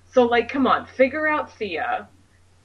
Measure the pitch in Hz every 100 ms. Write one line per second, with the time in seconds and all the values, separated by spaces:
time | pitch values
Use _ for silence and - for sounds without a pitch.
0 | _ 254 240 240 233 277 240 - - -
1 | 262 311 311 302 - - 208 160 120 208
2 | 202 _ _ _ _ _